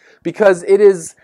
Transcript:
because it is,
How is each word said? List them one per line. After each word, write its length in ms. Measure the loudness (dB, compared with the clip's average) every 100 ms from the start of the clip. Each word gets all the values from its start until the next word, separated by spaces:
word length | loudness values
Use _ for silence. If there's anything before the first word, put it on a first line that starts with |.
| _ _
because 420 | -12 -2 0 0
it 160 | -2 2
is, 360 | 2 0 -6 -20